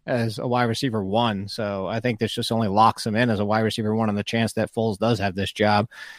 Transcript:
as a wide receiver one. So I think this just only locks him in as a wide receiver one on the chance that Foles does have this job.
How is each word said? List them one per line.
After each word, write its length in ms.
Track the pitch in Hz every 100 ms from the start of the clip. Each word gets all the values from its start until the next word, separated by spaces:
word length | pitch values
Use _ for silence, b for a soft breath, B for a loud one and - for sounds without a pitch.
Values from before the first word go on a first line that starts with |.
| -
as 320 | 123 113 101
a 80 | 127
wide 160 | 123
receiver 400 | 117 113 135 110
one. 440 | 95 110 120 98 101
So 380 | - 104 98 92
I 140 | 113
think 180 | 123 110
this 160 | 110
just 180 | - 113
only 160 | 113 107
locks 380 | 101 110 - 117
him 100 | 107
in 140 | 123
as 100 | 104
a 60 | 104
wide 160 | 110
receiver 340 | 110 117 107 110
one 140 | 110
on 60 | 101
the 80 |
chance 300 | - 117 110
that 200 | - -
Foles 240 | 117 113 95
does 220 | 113 104
have 160 | 101 92
this 160 | 92
job. 360 | - 104 104 104 B B